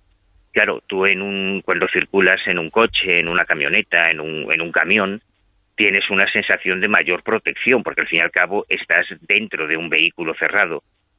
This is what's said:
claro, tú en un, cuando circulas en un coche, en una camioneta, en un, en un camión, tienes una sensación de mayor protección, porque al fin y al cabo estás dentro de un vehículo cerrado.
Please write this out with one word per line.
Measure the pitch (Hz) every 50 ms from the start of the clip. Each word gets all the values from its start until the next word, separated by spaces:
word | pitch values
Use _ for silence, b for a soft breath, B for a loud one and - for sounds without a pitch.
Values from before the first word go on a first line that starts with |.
| _ _ _ _ _ _ _ _ _ _
claro, | - 110 107 104 78 - _
tú | - 101 95 95
en | 98 95 92 98
un, | 101 98 98 95 95 98 92 -
cuando | - 90 87 98
circulas | - - 110 - - - 98 92 92 95 - -
en | 101 90 87
un | 82 80
coche, | - 110 117 107 - - - 92 87 85
en | 82
una | 85 87 87 82
camioneta, | - - - 71 71 87 107 104 - 87 85 82 82
en | 80 78
un, | 78 80 78 78 73 - 82
en | 80
un | 82 85
camión, | 80 90 80 85 104 110 98 98 101 107 _ _ _ _ _ _ _ _ _ _ -
tienes | - 107 101 95 98 - -
una | 101 95 98 95
sensación | - 107 98 - 98 - - 92 92 92
de | 98 104
mayor | - 87 78 85 87 87 -
protección, | 110 110 107 - - - - - 117 131 113
porque | - 82 71 82
al | 76
fin | - 82 82
y |
al | 85 85
cabo | - 90 90 85 98 107 - -
estás | 78 - - - 82 85 - - 87 78
dentro | 82 - 101 107 110 98 - 78 78
de | 78 78
un | 80 87 78
vehículo | 80 80 82 85 - - 85 80 78
cerrado. | - 82 76 90 104 98 85 80 71 _ _ _ _ _ _ _